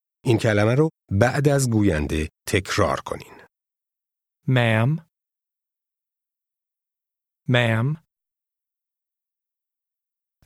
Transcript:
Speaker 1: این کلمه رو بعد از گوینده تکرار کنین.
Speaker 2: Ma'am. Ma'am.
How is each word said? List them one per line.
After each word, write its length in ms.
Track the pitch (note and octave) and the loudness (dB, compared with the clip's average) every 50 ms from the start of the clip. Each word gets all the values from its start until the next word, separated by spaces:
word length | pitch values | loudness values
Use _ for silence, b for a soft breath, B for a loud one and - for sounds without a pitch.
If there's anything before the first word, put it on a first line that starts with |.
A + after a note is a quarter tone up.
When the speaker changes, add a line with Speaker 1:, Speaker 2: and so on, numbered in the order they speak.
| _ _ _ _ _ | _ _ _ _ _
Speaker 1:
این 120 | A#2+ A2+ | 0 0
کلمه 380 | G2+ - A#2 G#2 G#2 G#2 A2+ B2 | 0 2 0 0 2 2 2 2
رو 140 | C#3 D#3 D#3+ - _ _ _ G2 G2 | 0 0 -2 -4 _ _ _ 0 0
بعد 260 | A#2 B2+ C3 D3 C#3 | 0 0 0 0 0
از 220 | D3+ C#3 C#3 C3+ B2 | 0 0 0 -2 0
گوینده 600 | A2+ G#2+ G#2 G2 E2 D2+ D2+ C2 D#2 D#2 D#2 - _ _ _ | 0 2 2 2 0 0 -2 -2 -2 -4 -6 -6 _ _ _
تکرار 540 | - - G2 F#2 - - - G2 D2+ C2 - - | -4 -4 -4 -2 -4 -2 -2 0 0 -2 -4 -6
کنین. 280 | - - - - - - - - _ _ _ _ _ _ _ _ _ _ _ _ _ _ _ _ _ _ _ _ | -12 -12 -12 -12 -20 -20 -20 -20 _ _ _ _ _ _ _ _ _ _ _ _ _ _ _ _ _ _ _ _
Speaker 2:
Ma'am. 600 | C#3 C3 B2 A#2+ A2+ A2 A2 A2+ C3+ D#3 E3 - _ _ _ _ _ _ _ _ _ _ _ _ _ _ _ _ _ _ _ _ _ _ _ _ _ _ _ _ _ _ _ _ _ _ _ _ _ _ _ _ _ _ _ _ _ _ _ _ - | 0 2 2 2 2 2 2 2 0 -2 -4 -8 _ _ _ _ _ _ _ _ _ _ _ _ _ _ _ _ _ _ _ _ _ _ _ _ _ _ _ _ _ _ _ _ _ _ _ _ _ _ _ _ _ _ _ _ _ _ _ _ 0
Ma'am. 540 | B2 B2 A#2+ A2+ A2+ A2 A#2+ C#3 D#3 - _ _ _ _ _ _ _ _ _ _ _ _ _ _ _ _ _ _ _ _ _ _ _ _ _ _ _ _ _ _ _ _ _ _ _ _ _ _ _ _ _ _ _ _ _ _ _ _ _ | 2 2 2 2 0 0 0 -2 -4 -6 _ _ _ _ _ _ _ _ _ _ _ _ _ _ _ _ _ _ _ _ _ _ _ _ _ _ _ _ _ _ _ _ _ _ _ _ _ _ _ _ _ _ _ _ _ _ _ _ _